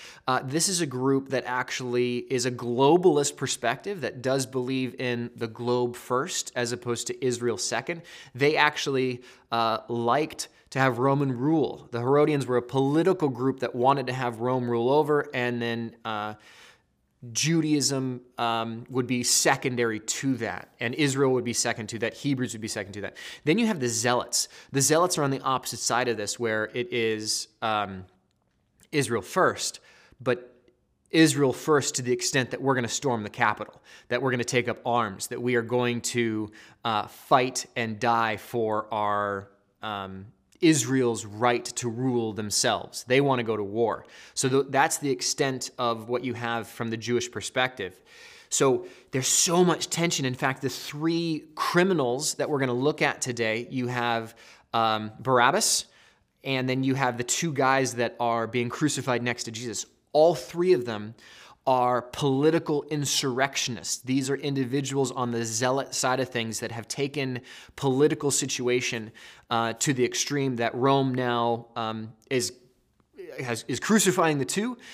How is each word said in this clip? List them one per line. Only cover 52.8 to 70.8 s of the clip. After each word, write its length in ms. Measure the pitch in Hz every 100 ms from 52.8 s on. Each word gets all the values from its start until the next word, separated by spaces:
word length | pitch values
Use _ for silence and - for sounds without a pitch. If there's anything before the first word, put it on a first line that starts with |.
| 143 151
at 180 | 147 -
today, 460 | 131 117 110 110 123
you 160 | 131 123
have, 500 | 123 120 113 113 - - - -
um, 380 | 117 113 110 107 -
Barabbas, 640 | 123 127 123 190 - - - _ - _ _ _
and 240 | 139 135 127
then 160 | 131
you 120 | 135 135
have 240 | 127 117
the 40 |
two 300 | 123 - 170
guys 400 | 135 131 135 127
that 220 | 117 117 -
are 280 | 120 117 113
being 220 | 120 120
crucified 520 | - 151 135 131 120
next 220 | 120 117
to 80 | -
Jesus. 340 | 110 120 98 - _ _
All 220 | 147 165
three 400 | 160 - 170 180
of 120 | 165 120
them 280 | 107 104 117 - - - - -
are 340 | 127 123 123
political 800 | - - 143 135 156 165 165 147
insurrectionists. 1160 | - 151 135 - 139 123 139 - - 104 - -
These 320 | 120 135 135
are 80 | 135
individuals 760 | 147 139 120 143 135 139 127
on 200 | 131 120
the 120 | 117
zealot 500 | 113 110 127 135 -
side 280 | - 131 127
of 80 | 127
things 320 | 120 113 104
that 100 | 110
have 160 | 113 107
taken 540 | - 139 143 131 123 - - - -
political 560 | 139 131 156 151 143
situation, 800 | - 135 - 123 127 123 117 110 - - - -
uh, 240 | 117 113
to 200 | 107 156
the 120 | 123 120
extreme 500 | - - 143 135 120
that 160 | 117
Rome 400 | 123